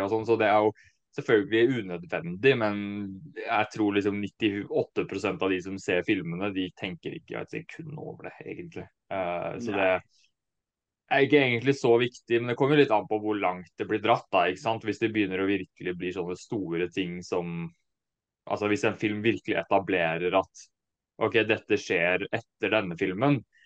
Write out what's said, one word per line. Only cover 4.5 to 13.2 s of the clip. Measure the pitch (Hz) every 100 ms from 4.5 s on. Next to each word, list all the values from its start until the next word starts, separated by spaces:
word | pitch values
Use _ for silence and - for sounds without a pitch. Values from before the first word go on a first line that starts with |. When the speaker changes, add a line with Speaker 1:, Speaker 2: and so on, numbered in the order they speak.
| 101 90 78 - - 85
Speaker 1:
prosent | 95 101 87 95
av |
de | 92
som | 92 95
ser | - 90 87
filmene, | 101 85 87 101 95
de | 92 -
tenker | 98 85 - -
ikke | - 57
et | - -
sekund | - - 151 -
over | - - 90
det, | - - 95
egentlig. | 87 90 90 _ _
Eh, | 98 87 87 - -
så | 117 101
Speaker 2:
Nei. |
Speaker 1:
det | 95 90 - _ _ _ _ _ _ _ _ _ _
er | 135 135
ikke | 147
egentlig | 131 117 123 139
så | 127 117
viktig, | 123 - - 117
men | 120
det | 120
kommer | 139
jo | 151
litt | 139 107
an | 92
på | 107